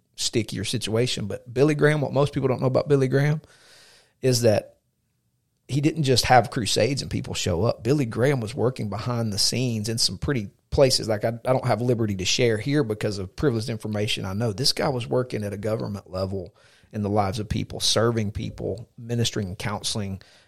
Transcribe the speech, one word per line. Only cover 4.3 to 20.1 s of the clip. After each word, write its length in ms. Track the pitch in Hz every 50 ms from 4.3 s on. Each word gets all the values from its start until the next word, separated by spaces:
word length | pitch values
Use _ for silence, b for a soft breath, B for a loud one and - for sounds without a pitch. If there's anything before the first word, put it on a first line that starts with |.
| 127 117
that 340 | 120 110 104 - - - _ _ _ _ _ _ _ _ _ _ _ _ _ _ _ _ _ _ _
he 140 | - 123 147
didn't 220 | 139 156 156 160 143
just 220 | 135 127 113 -
have 240 | - 127 123 107 -
crusades 500 | - 135 104 - - - 107 127 143 -
and 100 | - -
people 240 | - - - - -
show 280 | - - 92 90 82
up. 200 | 104 120 - -
Billy 220 | 107 117 147 151 135
Graham 360 | 113 101 110 120 143 143 123
was 140 | 110 104 123
working 360 | - 107 123 123 - 117 101
behind 420 | 104 110 - 123 120 117 117 110
the 60 | 98 110
scenes 500 | - - - 117 131 123 113 110 101 117
in 80 | 113
some 220 | 117 - - 98 -
pretty 320 | - - 143 120 101 - - _ _ _
places. 360 | - 151 139 127 - - - 107
Like, 160 | 110 104 -
I, 40 | 113
I 240 | 120 117 - 127
don't 140 | 131 123 120
have 140 | 123 110 104
liberty 360 | 123 127 123 110 113 104 98
to 80 | 92 -
share 340 | - - - 127 117 110 104
here 240 | 104 139 139 151
because 360 | 131 110 107 - - 107 98 101
of 180 | 92 90 -
privileged 320 | - 160 143 117 113 110 131
information. 560 | 117 110 - 110 107 104 104 107 - - -
I 80 | 95
know 200 | - 104 120 113
this 200 | 95 107 127 -
guy 160 | - - - 151
was 180 | 131 123 117
working 380 | 139 131 127 127 127 127 117 104
at 80 | 101
a 40 | 101 101
government 520 | 101 107 110 123 127 107 101 95 - -
level 440 | 90 92 98 95 98 95 85 - b b b b b b b b
in 100 | - 107
the 60 | 104 98
lives 280 | 104 104 101 95 95 110
of 100 | 104 -
people, 300 | - 110 107 - - -
serving 520 | - - - - 113 120 117 113 107 101
people, 560 | - 107 107 107 - - 113 - 95 113 - - _ -
ministering 500 | 117 113 120 117 113 - - 110 101 90
and 100 | 95 -
counseling. 600 | - 101 104 98 - - - 113 101 98